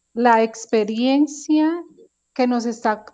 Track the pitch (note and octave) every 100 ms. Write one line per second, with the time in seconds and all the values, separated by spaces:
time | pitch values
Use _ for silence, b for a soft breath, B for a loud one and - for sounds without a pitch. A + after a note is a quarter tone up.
0 | _ A3+ A#3+ A3+ A3+ A3+ - A3 G#3 A3+
1 | B3+ C4+ D4 D4 - D#4 D#4 E4+ E4+ -
2 | - _ _ - B3 A#3+ A3+ A3+ A3+ G#3+
3 | -